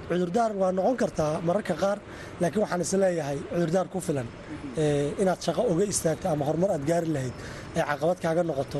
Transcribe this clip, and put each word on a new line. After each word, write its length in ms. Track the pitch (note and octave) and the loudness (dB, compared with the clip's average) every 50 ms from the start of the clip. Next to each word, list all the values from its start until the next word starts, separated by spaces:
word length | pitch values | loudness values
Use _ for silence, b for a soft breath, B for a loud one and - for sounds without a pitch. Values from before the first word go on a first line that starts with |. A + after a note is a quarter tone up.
| - | -4
cudurdaar 480 | - E3+ F3+ F3+ E3+ F3 A#3 A#3 A3 G#3 | -2 0 0 0 2 2 2 2 2 2
waa 180 | F#3+ F#3+ F#3 | 2 2 2
noqon 240 | F#3 F#3 F3+ A#3 B3+ | 2 2 2 2 2
kartaa 380 | A#3 A3+ - - - D#3 D3+ D#3 E3+ | 2 0 0 0 0 0 0 0 0
mararka 320 | E3+ E3 F3 G#3+ G#3+ - E3+ | 0 0 0 0 0 -2 -2
qaar, 240 | - F#3+ G3 G#3 G#3 - B B B B B B | 0 2 0 0 -2 -6 B B B B B B
laakiin 240 | B F3 E3+ C3+ G#3+ G#3 | B 0 0 2 0 0
waxaan 180 | - E3+ F3+ | 0 0 -2
is 120 | E3 - G3 | 0 2 2
leeyahay 440 | G3 F#3+ F#3 F3 E3 C#3+ C#3 C#3+ C#3+ - | 4 4 4 2 2 -2 -2 -4 -4 -4
cudurdaar 420 | - G3 E3+ E3+ D#3 E3+ F#3+ F3 - | -2 0 0 0 2 2 2 0 0
ku 100 | - F#3 | -4 -6
filan, 280 | - - D3+ C3+ A#2+ G#2+ - - - - D3+ C#3+ D3 C#3 | -2 -2 -2 -2 -2 -6 -8 -12 -14 -12 -12 -12 -10 -6
ee, 420 | A3 E3 D3+ D3 D3 C#3+ C#3+ C#3+ F3 | -2 0 2 2 2 2 0 0 0
inaad 240 | - G3 F#3 E3 - | 2 2 2 2 0
shaqo 200 | - F3 D3 E3+ A#3+ | 0 -2 0 2 2
uga 180 | A#3+ E3 E3 G#3 | 2 2 2 2
istaagto 440 | G#3 D3+ - - D#3+ D#3 - - | 0 0 0 0 0 0 0 0
ama 160 | F#3 D3+ D3 C3+ | 0 0 0 0
horumar 240 | D3 D#3 D#3+ F#3 G3+ | 0 2 2 2 2
aad 120 | F#3 D3 C#3 | 2 0 0
gaari 240 | D3+ E3 F3 E3 D#3+ | 0 2 2 2 0
lahayd, 260 | D3+ C3+ B2+ B2 - B B B B B B B | 0 -2 -2 -4 -6 B B B B B B B
ee 120 | B E3 | B -2
caqabad 360 | D3+ C#3+ D3 C3+ D3 E3+ F3+ - | 0 0 0 0 2 0 0 0
kaaga 200 | - E3 D#3+ E3+ E3+ | 0 0 2 2 2
noqoto, 340 | E3 C#3+ C3+ C3+ - - | 0 0 -2 -2 -2 -4